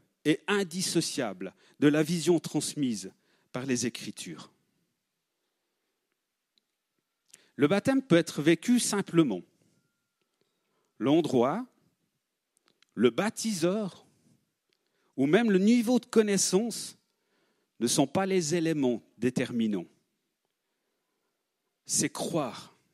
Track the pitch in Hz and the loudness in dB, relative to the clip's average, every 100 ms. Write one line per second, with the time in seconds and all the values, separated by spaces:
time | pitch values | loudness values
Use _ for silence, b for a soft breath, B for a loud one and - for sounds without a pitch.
0 | _ _ 147 156 - 202 175 180 - 170 | _ _ -2 -2 0 -2 -2 -4 -2 -2
1 | - - 113 92 92 - b b 147 151 | -2 -4 -6 -8 -14 -16 b b 2 4
2 | 160 175 151 165 - 151 - 151 131 104 | 0 0 2 2 0 -6 -6 -4 -4 -4
3 | 95 - _ _ _ 127 131 123 117 - | -8 -18 _ _ _ -10 -4 -2 -2 -6
4 | - - 90 76 - _ _ _ _ _ | -14 -14 -14 -14 -18 _ _ _ _ _
5 | _ _ _ _ _ _ _ _ _ _ | _ _ _ _ _ _ _ _ _ _
6 | _ _ _ _ _ _ _ _ _ _ | _ _ _ _ _ _ _ _ _ _
7 | _ _ _ b b b 147 196 262 269 | _ _ _ b b b 2 2 2 0
8 | - 170 160 - 151 165 - 240 - 202 | 4 2 2 0 2 2 2 2 2 -2
9 | - 165 143 92 - _ _ _ _ _ | 0 2 2 0 -10 _ _ _ _ _
10 | _ _ _ _ _ _ _ _ _ - | _ _ _ _ _ _ _ _ _ -6
11 | 135 160 147 127 123 202 254 _ _ _ | 0 2 2 2 2 -2 -8 _ _ _
12 | _ _ _ _ _ _ _ _ _ - | _ _ _ _ _ _ _ _ _ 0
13 | 120 117 208 - 226 185 170 214 196 - | 2 2 -4 -4 -6 -2 -2 -2 -6 -10
14 | _ _ _ _ _ _ _ _ _ _ | _ _ _ _ _ _ _ _ _ _
15 | _ - 139 190 233 185 208 240 220 247 | _ -2 2 4 4 4 4 4 2 0
16 | - 226 214 190 - 185 233 - - - | 2 2 2 2 0 0 -2 -8 -12 -16
17 | _ _ _ _ _ _ _ - 120 - | _ _ _ _ _ _ _ -6 -2 0
18 | 135 185 196 185 151 175 165 151 127 117 | 0 0 0 0 0 -2 0 0 0 -2
19 | - - 123 123 120 120 113 95 85 _ | -6 -4 -2 -2 -4 -2 -2 -2 -6 _
20 | _ _ _ _ _ _ _ _ _ _ | _ _ _ _ _ _ _ _ _ _
21 | _ _ _ _ _ _ _ _ - - | _ _ _ _ _ _ _ _ -6 -4
22 | 147 - - 165 123 - - _ _ | -4 -4 -6 -4 -4 -8 -18 _ _